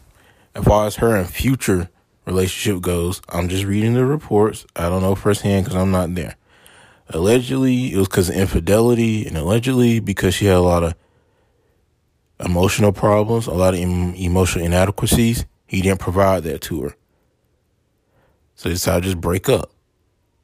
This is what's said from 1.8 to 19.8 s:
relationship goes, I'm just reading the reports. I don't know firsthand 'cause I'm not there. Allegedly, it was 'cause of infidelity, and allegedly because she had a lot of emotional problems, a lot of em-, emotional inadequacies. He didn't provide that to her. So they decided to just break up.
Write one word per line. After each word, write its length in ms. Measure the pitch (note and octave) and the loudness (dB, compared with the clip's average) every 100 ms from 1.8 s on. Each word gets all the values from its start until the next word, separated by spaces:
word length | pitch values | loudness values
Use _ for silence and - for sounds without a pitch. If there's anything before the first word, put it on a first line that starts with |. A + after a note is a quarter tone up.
| F2+ _ _ _ - | -2 _ _ _ -4
relationship 580 | F#2 F#2+ - G#2+ F#2 | -2 -2 -2 -4 -2
goes, 400 | F2+ F2 F2 F2+ - | -2 -2 -2 -6 -8
I'm 220 | F2+ F2 | -6 -4
just 160 | F#2+ G2 | -4 -2
reading 300 | G2+ A2+ B2 | 0 0 0
the 100 | C3 | 0
reports. 640 | D3+ - G#2 G#2+ G#2 - - | -2 0 2 2 -2 -12 -6
I 120 | F2 | -2
don't 140 | F#2 | 0
know 140 | F#2+ F#2+ | 0 0
firsthand 500 | G#2 G2+ G2+ G2 D#2+ | 0 0 0 0 0
'cause 100 | F#2 | -2
I'm 140 | F#2+ | 0
not 240 | F#2 E2+ | 0 -2
there. 220 | F2 C#2+ - _ _ - - - _ - | -6 -8 -14 _ _ -20 -20 -20 _ -8
Allegedly, 840 | D#2+ G2 B2+ B2 C3 C3 B2 B2+ | -2 2 2 2 0 0 0 0
it 60 | F#2+ | -2
was 100 | F#2+ | 0
'cause 220 | G2+ F2 | 0 0
of 60 | F#2+ | 0
infidelity, 920 | F#2+ F#2 E2+ G#2+ A#2 A#2 A2+ G#2+ - | 0 0 2 4 4 2 2 0 -4
and 100 | D#2+ | -4
allegedly 640 | E2 A#2 B2+ B2+ A#2+ A2+ | 0 0 0 2 4 2
because 360 | G2+ G2 F#2+ - | -2 0 0 2
she 100 | G2+ | 4
had 120 | F2+ | 4
a 40 | |
lot 220 | F2 F2 | 4 2
of 100 | E2+ - _ _ _ _ _ _ _ _ _ _ _ _ _ - | 0 -6 _ _ _ _ _ _ _ _ _ _ _ _ _ -10
emotional 520 | - F2 G2 - G#2 | -4 0 0 2 0
problems, 560 | F#2 A2 G#2 G#2+ A#2 A#2 | 2 2 2 2 -2 -2
a 40 | |
lot 220 | F2 F#2 | 0 2
of 60 | F2+ | 2
em-, 340 | F2+ F2+ F2 | -2 -2 -2
emotional 500 | F#2 F2+ F2+ F#2+ F2+ | -4 -2 2 0 0
inadequacies. 840 | E2+ F2+ F#2+ - - B2 A#2 A#2 - _ - | 0 0 0 -2 -2 2 2 0 -6 _ -8
He 160 | F#2 | -2
didn't 200 | F#2+ F#2+ | 0 -2
provide 420 | F#2+ F#2+ G2 F#2 | -2 2 2 2
that 180 | D#2+ C#2+ | -2 -8
to 220 | - D#2+ | -8 -8
her. 120 | C#2+ - _ _ _ _ _ _ _ _ _ _ _ _ _ _ _ _ | -8 -12 _ _ _ _ _ _ _ _ _ _ _ _ _ _ _ _
So 140 | E2 | -6
they 60 | F2 | -4
decided 280 | - F2 | 0 0
to 60 | F#2+ | -2
just 120 | E2+ | -4
break 280 | E2+ F#2 - | -4 -2 0
up. 220 | G2+ - _ | 0 -2 _